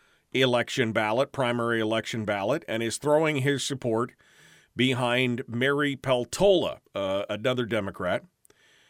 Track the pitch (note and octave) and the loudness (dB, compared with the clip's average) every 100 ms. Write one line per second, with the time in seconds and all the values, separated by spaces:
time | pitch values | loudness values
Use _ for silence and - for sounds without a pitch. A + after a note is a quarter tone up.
0 | _ _ _ B2+ C3 B2 A#2 - A#2 A2 | _ _ _ 2 4 2 0 0 0 0
1 | G#2+ A#2 C#3 - B2 A#2+ A#2 A2+ A2 A2+ | 0 0 0 0 0 0 0 0 0 -2
2 | - A#2 G#2 G2+ G2 D3 - A2 A2+ - | -4 -4 -2 -2 0 -2 -2 -4 -4 -4
3 | C#3+ D3+ D#3+ D3 C3+ C#3 - C3+ B2 A2+ | 2 2 2 0 0 -2 -4 -4 -2 0
4 | A#2 - _ - - - _ - C3 B2+ | -2 -6 _ -20 -20 -20 _ 0 0 2
5 | B2 B2 B2+ A#2+ - A#2 C3 C#3+ D3 C3+ | 0 2 2 0 -4 -2 0 0 0 -2
6 | - B2 A#2+ - G3 F#3 G2 - _ G2+ | 0 0 0 2 4 4 2 -4 _ -6
7 | G2 G2 G2+ G#2 A#2+ B2 A#2 A2 G2 F#2 | -2 -2 -2 -4 -2 -2 -2 -2 -4 -4
8 | F2+ A2 - _ _ _ _ _ _ | -2 -4 -6 _ _ _ _ _ _